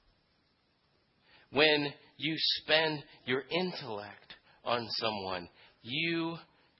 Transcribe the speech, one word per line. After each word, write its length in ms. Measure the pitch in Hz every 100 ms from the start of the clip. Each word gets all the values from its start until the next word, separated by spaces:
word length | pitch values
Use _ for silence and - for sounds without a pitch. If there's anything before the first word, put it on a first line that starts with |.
| _ _ _ _ _ _ _ _ _ _ _ _ _ - -
When 420 | 127 156 147 143 - - -
you 180 | 147 151 - -
spend 420 | - 156 160 147 - - -
your 180 | 131 -
intellect 840 | 165 185 170 131 101 104 101 - - _ -
on 240 | 117 120 113 -
someone, 480 | 113 104 92 90 87 - - _
you 560 | 113 143 165 165 165 165 - _ _